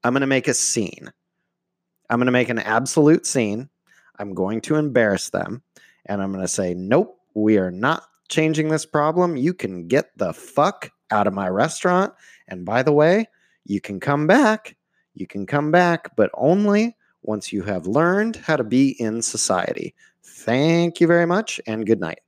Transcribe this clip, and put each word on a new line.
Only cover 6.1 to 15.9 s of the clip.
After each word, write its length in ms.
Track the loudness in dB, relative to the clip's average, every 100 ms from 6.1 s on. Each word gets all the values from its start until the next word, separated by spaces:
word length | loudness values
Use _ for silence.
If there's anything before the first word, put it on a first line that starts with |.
| -6
I'm 100 | -4
gonna 160 | -4 -6
say, 280 | -4 -4 -4
"Nope, 440 | 0 0 0 -8 _
we 240 | -2 2 2
are 140 | 0
not 360 | -2 -2 -2 -8 _ _
changing 380 | -2 0 0 0
this 180 | -2 -2
problem. 500 | 0 0 2 0 0
You 200 | -2 -2
can 320 | -8 -8 -2
get 280 | -2 -2 -4
the 160 | -6
fuck 580 | -6 -6 0 0 0 -16 _ _
out 160 | 0 0
of 80 |
my 160 | -2 -4
restaurant. 640 | 0 -2 0 0 2 0 _ -20 -20 _
And 180 | -12 -2
by 180 | 0
the 100 | 2
way, 340 | 4 6 4 0 _ _ _ -6
you 160 | -6
can 180 | -6 -8
come 280 | -2 0 4
back. 480 | 4 4 0 -6 _ _ _ _ -14
You 100 | -12
can 220 | -10 -4
come 240 | -2 2
back, 440 | 4 4